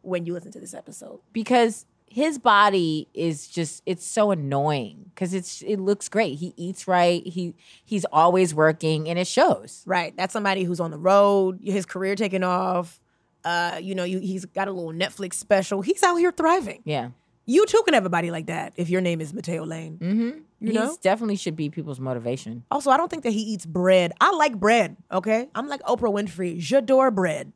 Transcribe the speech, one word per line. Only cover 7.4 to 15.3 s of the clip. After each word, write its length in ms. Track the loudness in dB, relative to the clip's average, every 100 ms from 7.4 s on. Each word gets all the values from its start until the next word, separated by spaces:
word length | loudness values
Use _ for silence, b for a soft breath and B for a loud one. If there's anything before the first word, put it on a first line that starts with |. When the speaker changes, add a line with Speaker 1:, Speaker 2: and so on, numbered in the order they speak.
| -8 -10 b b
Speaker 2:
he's 200 | _ -4 0
always 480 | 4 6 6 2
working 540 | 4 2 4 -2 -2 -2
and 100 | -4
it 80 | -2
shows. 560 | 2 4 2 -4 -18 -4
Speaker 1:
Right. 300 | -2 -2 -6
That's 160 | -6
somebody 300 | -2 -2 -2
who's 140 | -2 -4
on 120 | -6
the 60 | -2
road, 600 | 4 6 6 4 2 -2
his 220 | -4 -4
career 300 | -4 -6 -4
taking 300 | -2 -2 0
off. 560 | 0 0 0 -2 -4 -16 _ _ _ _
Uh, 340 | -4 -2 -2 -4
you 120 | -6
know, 100 | -4
you, 140 | -4 -4
he's 260 | -4 -6
got 220 | -8 -6 -6
a 40 |
little 200 | -6 -8
Netflix 420 | -4 -6 -6 -10